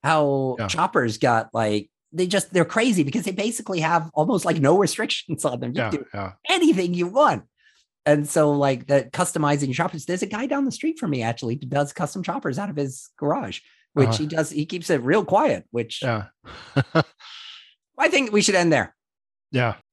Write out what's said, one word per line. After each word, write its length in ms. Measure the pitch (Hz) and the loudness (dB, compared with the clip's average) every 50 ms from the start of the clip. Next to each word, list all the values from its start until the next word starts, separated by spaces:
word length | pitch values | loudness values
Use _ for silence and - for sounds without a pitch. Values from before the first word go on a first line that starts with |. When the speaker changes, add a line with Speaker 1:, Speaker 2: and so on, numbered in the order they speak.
| - | 2
Speaker 1:
How 540 | 139 160 156 147 143 139 135 135 131 123 120 | 2 2 4 4 2 2 0 0 -2 -2 -4
Speaker 2:
Yeah. 80 | 110 | -4
Speaker 1:
choppers 500 | 98 - 160 170 - - 165 127 117 110 | -4 0 0 -2 2 2 0 0 0 -2
got, 320 | 113 - 127 120 113 110 - - | 0 2 2 2 2 0 -2 -2
like, 360 | 113 113 107 104 104 101 _ _ _ _ _ | -2 0 0 0 -2 -4 _ _ _ _ _
they 160 | - 165 180 | -4 -2 -2
just, 260 | 180 190 196 - - 185 | 0 0 -2 -2 0 0
they're 120 | 180 160 | 0 0
crazy 380 | - - 220 233 269 214 180 147 | 2 0 0 2 2 2 2 2
because 200 | 139 135 233 180 | 0 0 -4 -4
they 80 | 208 | -4
basically 480 | 185 190 202 226 233 - - - 190 175 | -4 -4 -4 -4 -4 -6 -6 -4 -4 -2
have 300 | 156 160 170 170 156 160 _ | 0 2 0 0 0 -2 _
almost, 320 | 151 151 190 254 180 - | 0 0 2 0 0 0
like, 140 | 180 165 165 | 0 0 2
no 180 | 139 135 170 | 4 4 6
restrictions 640 | 196 202 160 - - 160 - - - - - 165 - - | 4 4 2 0 -4 -4 -4 -4 -8 -6 -8 -8 -4 -2
on 140 | 151 123 120 | -4 -4 -2
them. 100 | 127 120 123 | -6 -6 -4
You 80 | - | -4
Speaker 2:
Yeah, 80 | 117 110 | -2 -2
Speaker 1:
do 140 | - 143 135 - - | -2 -4 -6 -8 -10
Speaker 2:
yeah. 180 | 101 98 92 92 _ _ - | -8 -8 -8 -10 _ _ -2
Speaker 1:
anything 440 | 370 370 349 311 254 185 180 175 175 | 0 4 4 4 4 4 2 -2 0
you 140 | 175 175 | -2 -2
want. 360 | 175 196 262 302 262 160 104 - _ _ _ _ _ _ _ _ _ _ _ _ | -2 2 2 4 4 2 0 -6 _ _ _ _ _ _ _ _ _ _ _ _
And 220 | 147 151 151 147 147 | 2 2 2 2 0
so, 220 | - 165 151 147 | 2 2 4 4
like, 360 | 147 143 139 139 135 123 123 | 4 2 2 0 0 -2 0
that 240 | 139 143 139 135 - - | 2 2 2 2 0 -4
customizing 600 | - 180 170 - - 151 143 147 143 143 135 127 | -4 -2 -2 0 0 2 2 2 2 0 -2 0
choppers, 320 | 135 170 185 - 156 - | -2 -2 -2 -4 -6 -6
there's 160 | - 175 185 - | -6 -4 -4 -4
a 40 | |
guy 180 | 196 214 208 254 | -6 -4 -6 -4
down 200 | 294 294 277 277 | -4 -2 -2 -2
the 60 | 262 | -2
street 280 | 214 - - 320 320 - | -4 -4 -4 -6 -4 -4
from 100 | - 185 | -4 -4
me 120 | 143 127 113 | -2 -2 -2
actually 320 | 113 120 - - 117 120 | -2 -4 -4 -4 -6 -6
who 120 | 143 143 | -6 -6
does 240 | 123 135 139 147 139 - | -4 -2 -2 -2 -2 -4
custom 280 | - 180 143 - 196 | -8 -8 -6 -6 -8
choppers 380 | 175 - 170 - - - 123 147 | -6 -6 -6 -4 -4 -4 -4 -4
out 100 | 202 196 | -6 -6
of 60 | - | -4
his 340 | 147 143 135 127 - - - _ | -4 -4 -6 -6 -12 -18 -20 _
garage, 440 | _ 151 143 156 - - 98 95 - _ _ _ _ _ _ _ | _ -2 -2 -2 -2 -4 -8 -10 -12 _ _ _ _ _ _ _
which 160 | 147 135 113 | 2 2 4
Speaker 2:
Uh-huh. 80 | 113 | 2
Speaker 1:
he 100 | 110 151 | 0 -2
does, 220 | 151 160 160 156 147 | -2 -2 -2 -4 -2
he 140 | 143 147 151 | -2 -6 -6
keeps 240 | 156 - 180 165 - | -4 -6 -10 -2 0
it 120 | 180 139 | 0 0
real 240 | 120 127 160 214 190 | 2 2 2 2 2
quiet, 400 | - 180 202 302 294 127 90 - _ | 2 2 2 4 4 0 0 -4 _
which 300 | - 120 113 92 - - - | -6 -6 -6 -6 -8 -6 -2
Speaker 2:
Yeah. 220 | 131 117 107 101 - _ _ _ - - - - - - | -2 -2 -2 -4 -10 _ _ _ -20 -20 -20 -20 -4 -2
<laughs> 280 | 143 131 - - 165 - - _ _ - - - - - - - - - _ _ _ _ _ _ | -2 -2 2 2 0 0 0 _ _ -20 -20 -20 -18 -18 -20 -20 -20 -20 _ _ _ _ _ _
Speaker 1:
I 120 | - - 359 | 0 0 2
think 220 | 349 370 269 220 | 4 2 0 2
we 100 | 208 208 | 2 2
should 140 | 190 - 190 | 4 4 4
end 160 | 185 175 170 | 4 4 4
there. 240 | 156 127 98 - _ _ _ _ _ _ _ _ _ _ _ _ | 4 2 2 -2 _ _ _ _ _ _ _ _ _ _ _ _
Speaker 2:
Yeah. 240 | - 127 123 117 101 - _ _ | 0 0 0 0 -2 -6 _ _